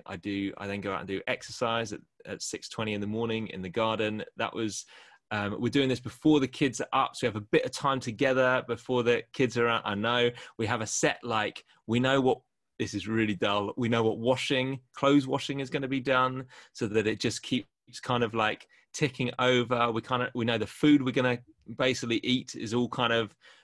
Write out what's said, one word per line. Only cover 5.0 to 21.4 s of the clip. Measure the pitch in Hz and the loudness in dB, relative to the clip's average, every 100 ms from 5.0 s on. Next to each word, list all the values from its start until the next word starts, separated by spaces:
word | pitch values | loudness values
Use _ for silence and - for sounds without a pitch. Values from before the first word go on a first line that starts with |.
| - - - | -20 -20 -6
um, | 107 101 107 | -4 -2 -2
we're | 120 | 0
doing | 139 131 | 2 2
this | 123 | 0
before | 113 - 156 151 | -6 0 4 4
the | 131 | 4
kids | - 143 - | 0 0 0
are | - | -2
up, | 131 127 - | 0 0 0
so | 120 | -2
we | |
have | 107 | -2
a | |
bit | 104 165 131 | 0 0 0
of | |
time | - 143 135 | -2 0 0
together | 123 107 131 131 127 127 127 | -2 0 2 4 4 2 -2
before | 113 - 127 | -6 -2 2
the | 120 117 - | 4 2 0
kids | - 127 120 | 0 0 2
are | 117 | 2
out. | 117 104 | 2 0
I | 101 | -2
know | 113 120 120 120 - - | 0 2 2 -2 -12 -4
we | 110 | -2
have | 120 | -2
a | 110 | -2
set, | - 151 - | 0 0 0
like, | 117 110 104 - - _ - | -2 -2 -2 -6 -18 _ -2
we | 120 | 2
know | 131 139 | 4 4
what, | 131 117 _ _ _ - | 4 2 _ _ _ -8
this | 110 104 | -6 -4
is | 95 | -2
really | 113 107 92 | 0 0 2
dull, | 107 104 101 - | 0 0 -2 -2
we | 117 | 0
know | 117 | 2
what | 110 110 | 2 2
washing, | 113 127 - 135 131 135 _ - | 0 0 0 -2 -2 -6 _ -2
clothes | 139 143 131 | 4 4 4
washing | 135 - 139 | -2 -4 -6
is | 131 | -4
gonna | 147 135 | -4 -2
be | 135 | -2
done | 135 127 127 131 131 - - | 2 2 2 -2 -10 -16 -16
so | - 113 | -6 -2
that | 107 104 | 2 0
it | 107 | 0
just | 120 - | -2 -4
keeps | - 127 - _ _ - | -4 -4 -4 _ _ -10
kind | - 120 | -2 0
of, | 117 | 0
like, | 113 107 - - _ _ | 0 0 -2 -10 _ _
ticking | - 143 - 123 - | -4 -4 -2 -4 0
over. | 127 123 120 123 120 | 2 4 2 2 0
We | 113 | 0
kinda, | 113 123 123 | -2 -2 -2
we | 123 117 | -2 0
know | 113 | 0
the | 104 | -2
food | - 151 147 | 2 6 6
we're | 131 | 4
gonna | 131 127 123 | 2 2 0